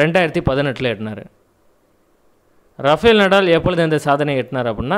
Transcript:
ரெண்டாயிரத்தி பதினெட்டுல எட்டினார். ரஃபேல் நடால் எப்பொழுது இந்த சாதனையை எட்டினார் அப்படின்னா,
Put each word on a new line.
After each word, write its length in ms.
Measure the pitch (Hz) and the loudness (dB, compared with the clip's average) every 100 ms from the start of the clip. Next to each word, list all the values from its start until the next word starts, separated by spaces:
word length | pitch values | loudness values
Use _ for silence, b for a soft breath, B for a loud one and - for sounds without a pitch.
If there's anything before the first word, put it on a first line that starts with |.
ரெண்டாயிரத்தி 380 | 156 185 165 175 147 | 2 2 0 -2 -2
பதினெட்டுல 340 | 131 143 120 | -2 -2 -4
எட்டினார். 420 | 127 104 107 101 - _ _ _ _ _ _ _ _ _ _ _ _ _ _ - | -4 -4 -8 -12 -16 _ _ _ _ _ _ _ _ _ _ _ _ _ _ -4
ரஃபேல் 400 | 135 156 233 214 | 0 2 4 4
நடால் 280 | 196 196 185 | 4 4 4
எப்பொழுது 360 | 165 185 175 | 2 0 0
இந்த 140 | 160 151 | 0 0
சாதனையை 460 | 147 143 147 135 | 0 0 0 -2
எட்டினார் 220 | 120 131 120 | -4 -4 -4
அப்படின்னா, 320 | 107 123 | -4 -2